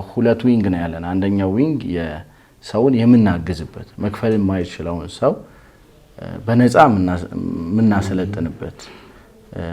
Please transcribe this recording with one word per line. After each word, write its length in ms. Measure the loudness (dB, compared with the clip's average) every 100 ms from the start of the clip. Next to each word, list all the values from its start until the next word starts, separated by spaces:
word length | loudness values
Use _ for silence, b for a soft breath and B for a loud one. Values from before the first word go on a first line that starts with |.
ሁለት 380 | -6 0 0 2
ዊንግ 220 | 2 2 2
ነው 140 | 0
ያለን። 240 | -4 -6
አንደኛው 460 | -4 -2 0 0 0
ዊንግ 280 | 0 0 -2 -4
የሰውን 1040 | -6 -6 -10 -16 _ _ _ -6 0 2
የምናግዝበት 960 | 4 6 6 6 2 -4 -8 -8 -14 -16 -8
መክፈል 340 | -8 -4 0
የማይችለውን 760 | 0 0 0 -4 -8 -8 -8 -10
ሰው፣ 200 | -2 -2 -2 B B B B B B _ -18
እ፣ 120 | -14 -8
በነፃ 360 | 0 4 6 6
የምናስ-፣ 440 | 6 4 0 -2 -6 -8 -6 -6
የምናሰለጥንበት፣ 1120 | -2 2 4 2 0 -2 -4 -4 -6 -8 -12 -14 -20 B B B B B -16
እ፣ 80 | -10 -10